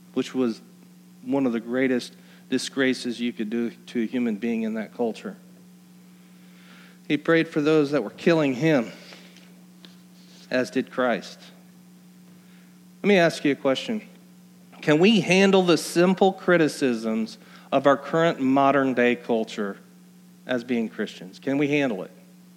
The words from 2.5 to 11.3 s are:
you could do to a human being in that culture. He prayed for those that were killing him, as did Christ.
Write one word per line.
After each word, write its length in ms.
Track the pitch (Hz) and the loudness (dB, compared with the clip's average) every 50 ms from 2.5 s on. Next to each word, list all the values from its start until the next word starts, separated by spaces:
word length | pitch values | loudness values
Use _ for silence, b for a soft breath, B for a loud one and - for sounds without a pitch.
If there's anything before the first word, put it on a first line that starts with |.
| 131 123 - - - 135 135 131 123 - - 123 113 113 | -6 -4 -4 -6 -4 -2 0 0 0 -2 -6 -8 -6 -4
you 120 | 120 120 | -6 -6
could 180 | 117 - 113 107 | -4 -6 -8 -6
do 200 | 117 117 117 110 90 - - | -4 -4 -4 -6 -8 -12 -20
to 180 | - - 123 110 | -8 -6 -4 -4
a 20 | |
human 300 | 107 131 123 120 117 107 | -4 -4 -4 -4 -4 -4
being 260 | 98 117 117 117 113 | -4 -4 -4 -4 -4
in 120 | 113 110 110 | -4 -6 -6
that 200 | 110 104 - - | -8 -10 -10 -6
culture. 420 | - 120 113 104 - - - - - - - - - - - - - - - - - - B B B B B B B B B B B B B B B B B B B B - | -4 -4 -4 -4 -8 -12 -14 -16 -16 -20 -20 -20 -20 -20 -20 -20 -20 -20 -20 -20 -20 -20 B B B B B B B B B B B B B B B B B B B B -4
He 80 | 151 | -4
prayed 320 | 143 - - 165 165 165 165 | -2 2 2 2 2 2 0
for 120 | - 160 | -2 -2
those 300 | 147 156 160 156 147 135 | 0 2 2 2 2 2
that 140 | 151 139 101 | 0 -2 -4
were 60 | 104 | -4
killing 440 | - - - - 170 160 151 139 127 | -10 -2 0 2 2 2 2 0 0
him, 380 | 117 156 165 151 127 110 - B B B B B B B B B B B B B - - - - - - - - - - - - - - - - - - - | 0 2 2 2 2 0 -2 B B B B B B B B B B B B B -20 -20 -20 -20 -20 -20 -20 -20 -20 -20 -20 -20 -20 -20 -20 -20 -20 -10 -4
as 220 | - 127 127 - | -4 -4 -4 -2
did 220 | - 135 123 - | -4 -4 -6 -4
Christ. 480 | - 127 127 123 113 90 - - | -4 -2 -2 0 -2 -4 -6 -12